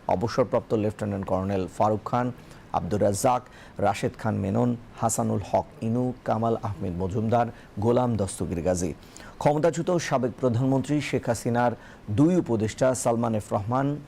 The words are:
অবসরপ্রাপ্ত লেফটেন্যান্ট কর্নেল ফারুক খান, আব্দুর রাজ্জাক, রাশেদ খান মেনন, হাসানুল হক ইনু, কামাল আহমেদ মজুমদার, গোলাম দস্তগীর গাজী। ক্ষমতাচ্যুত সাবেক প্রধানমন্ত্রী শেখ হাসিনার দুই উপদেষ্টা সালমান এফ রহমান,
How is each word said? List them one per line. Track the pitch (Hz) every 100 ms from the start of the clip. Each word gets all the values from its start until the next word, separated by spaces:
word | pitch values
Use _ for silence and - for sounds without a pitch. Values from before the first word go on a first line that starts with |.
| -
অবসরপ্রাপ্ত | 95 113 - 120 120 -
লেফটেন্যান্ট | 110 104 - 104 98 92
কর্নেল | 92 95 98 87 -
ফারুক | 107 107 -
খান, | 123 123 120 - - -
আব্দুর | 90 87 104
রাজ্জাক, | 101 101 131 123 - - - -
রাশেদ | 101 101 127 -
খান | 110 104
মেনন, | 98 107 123 117 - -
হাসানুল | 117 - 110 110 -
হক | 131 - -
ইনু, | 113 120 127 117 -
কামাল | 110 113 117
আহমেদ | 113 95 98 87
মজুমদার, | 92 110 110 117 117 - - -
গোলাম | 113 123 123 107
দস্তগীর | 98 - 82 85
গাজী। | 85 92 87 - - - - -
ক্ষমতাচ্যুত | 147 151 165 151 175 175
সাবেক | - 135 120 -
প্রধানমন্ত্রী | 127 113 135 135 131 147
শেখ | 135 127 -
হাসিনার | 110 123 120 123 113 - - -
দুই | 104 156 180
উপদেষ্টা | - 113 107 - 131 123
সালমান | 123 117 117 107
এফ | -
রহমান, | 113 101 127 139 147